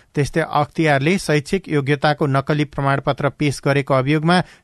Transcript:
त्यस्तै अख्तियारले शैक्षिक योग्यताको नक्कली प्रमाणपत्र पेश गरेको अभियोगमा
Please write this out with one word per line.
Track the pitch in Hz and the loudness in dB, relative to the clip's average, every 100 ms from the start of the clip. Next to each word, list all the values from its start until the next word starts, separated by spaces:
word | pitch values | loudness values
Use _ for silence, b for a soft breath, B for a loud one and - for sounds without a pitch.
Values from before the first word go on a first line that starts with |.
| B - | B -4
त्यस्तै | 139 165 | -2 -2
अख्तियारले | 156 147 147 - 160 139 143 185 | -2 0 -2 0 2 2 2 0
शैक्षिक | - 151 139 196 - | 0 -2 0 -4 -2
योग्यताको | 151 131 143 156 147 151 | -2 0 0 0 0 0
नक्कली | 135 135 151 147 | 0 0 -2 -2
प्रमाणपत्र | - 139 139 147 135 143 | -2 -2 0 -2 -2 -2
पेश | - 151 135 147 | -2 -2 -2 0
गरेको | 139 135 | 0 2
अभियोगमा | 135 131 151 160 180 B B | 0 2 0 2 0 B B